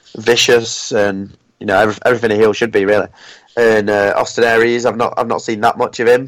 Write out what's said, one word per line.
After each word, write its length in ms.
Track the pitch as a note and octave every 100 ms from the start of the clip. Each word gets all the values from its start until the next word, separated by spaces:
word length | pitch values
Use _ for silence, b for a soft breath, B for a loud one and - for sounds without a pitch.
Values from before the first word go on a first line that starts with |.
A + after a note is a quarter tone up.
| B -
vicious, 760 | A2 A#2 - A#2+ A2+ - -
and, 440 | A2 G2+ G2 G2 - _ -
you 60 | G#2
know, 120 | G2
every-, 220 | G#2+ G#2
everything 280 | A#2+ A#2 A2+
a 40 | G#2
heel 160 | A2
should 200 | G2+ A#2
be, 120 | G#2
really. 240 | G2 G#2 - B B B B -
And, 320 | A#2 A2 G#2
uh, 240 | G#2 G2+ -
Austin 280 | A#2+ -
Aries, 420 | A#2 A2+ A#2 A#2+ A#2
I've 100 | A2+
not, 180 | A2+ -
I've 120 | A#2
not 140 | -
seen 180 | - G#2+
that 180 | A#2 A2+
much 220 | A#2+ -
of 80 | A#2
him, 180 | B2+